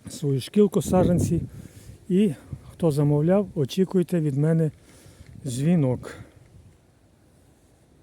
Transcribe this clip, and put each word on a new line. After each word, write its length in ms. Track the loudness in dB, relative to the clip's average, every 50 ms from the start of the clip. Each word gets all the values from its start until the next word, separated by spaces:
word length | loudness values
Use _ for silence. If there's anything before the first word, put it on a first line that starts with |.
| -18 -16
свою 320 | -12 -6 -4 -2 -2 -2
шкілку 400 | -4 -2 2 2 2 4 2 -2
саджанці. 600 | 0 2 2 2 4 4 2 0 0 0 -2 -4 -4 -6 -14 -18 -20 -20 -20 -20 -20 -20 -20 -16 -6 -2
І 240 | 0 2 2 0 -2 -6 -14 -18 -18 -18 -18 -18
хто 200 | -8 -2 -2 0
замовляв, 560 | 2 2 2 2 2 2 2 2 2 2 0 -2 -2
очікуйте 640 | -4 -4 -2 0 -2 -2 0 0 -2 0 0 -2 -2
від 180 | -2 -2 0
мене 340 | 0 2 2 2 2 0 0 -4 -8 -20 -20 -20 -20 -20 -20 -20 -20 -20 -20 -20 -14 -10
дзвінок. 720 | -8 -6 -2 0 2 2 2 2 0 0 -2 -6 -14 -16 -18 -20 -20 _ -20 -20 -20 -20 -20 -20 -20 _ _ _ _ _ _ _ _ _ _ _ _ _ _ _ _ _ _ _ _ _ _ _ _ _ _